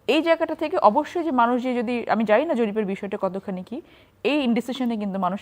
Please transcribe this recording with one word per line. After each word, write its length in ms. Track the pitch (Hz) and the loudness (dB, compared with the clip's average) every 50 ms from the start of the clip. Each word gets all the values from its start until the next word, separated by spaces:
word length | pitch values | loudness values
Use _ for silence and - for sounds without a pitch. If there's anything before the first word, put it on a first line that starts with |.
| _ | _
এই 140 | - 254 320 | 0 2 2
জায়গাটা 340 | 302 330 330 320 330 311 320 | 4 4 2 2 2 -2 -2
থেকে 220 | - 330 302 359 | -2 -4 -2 0
অবশ্যই 460 | 349 - 214 208 285 302 - - 359 320 | 2 4 4 4 2 0 -2 -2 -4 -2
যে 80 | 330 | 0
মানুষ 320 | 262 247 233 240 247 247 233 | 2 2 2 2 2 0 0
যে 120 | 262 247 | -2 -2
যদি, 340 | 240 233 226 247 240 - - | -2 -2 -2 -4 -4 -2 0
আমি 140 | - 214 226 | 0 0 2
জানি 220 | 208 214 226 302 | 4 4 4 4
না 80 | 339 311 | 2 0
জরিপের 320 | 226 240 202 202 220 214 | 0 0 0 0 -2 -2
বিষয়টা 320 | 185 196 - - 196 214 202 | -2 -4 -6 -6 -6 -6 -4
কতখানি 420 | - 190 175 196 - - 190 180 185 | -4 -4 -4 -6 -8 -8 -8 -8 -10
কি, 180 | - 220 302 - - - - - _ _ _ - | -10 -12 -12 -12 -14 -20 -20 -20 _ _ _ -2
এই 200 | 208 285 302 277 | 0 0 2 2
ইনডিসিশনে 540 | 240 233 240 226 - 247 - 254 233 233 | 2 0 0 -2 -2 -4 -4 -2 -2 -2
কিন্তু 220 | 214 208 196 185 196 | -2 -4 -4 -2 -2
মানুষ 200 | 185 175 185 202 | -2 -2 -2 -2